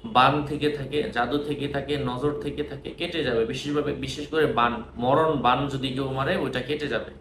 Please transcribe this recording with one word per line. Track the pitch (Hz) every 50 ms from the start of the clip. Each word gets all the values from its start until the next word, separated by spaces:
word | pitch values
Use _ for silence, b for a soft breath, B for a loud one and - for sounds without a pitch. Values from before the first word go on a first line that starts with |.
| -
বান | 117 110 127 127 139 143 151 147
থেকে | 139 147 147 147 147
থাকে, | 143 - 135 131 147 147
জাদু | 147 - - 120 120 123 139 147
থেকে | - 151 143 127 139 -
থাকে, | - 139 135 139 147 139 127
নজর | 123 123 123 139 147 147 -
থেকে | - 147 143 147
থাকে, | 147 - 143 135 - -
কেটে | 156 - 170 170 170 165 143
যাবে। | 127 117 113 113
বিশেষভাবে, | - 131 131 - 143 147 147 139 147
বিশেষ | - 123 135 131 - 151 147 -
করে | 151 156 151
বান, | 135 117 117 120 120 113 113 107 - -
মরণ | 117 120 127 139 151 160 160 151 135
বান | 123 123 127 139 143 139
যদি | 131 131 131 131
কেউ | 127 135 139 135
মারে, | 135 131 135 156 190
ওইটা | 185 151 127 - 127
কেটে | 123 127 151 147 151 131
যাবে। | 120 107 - - - -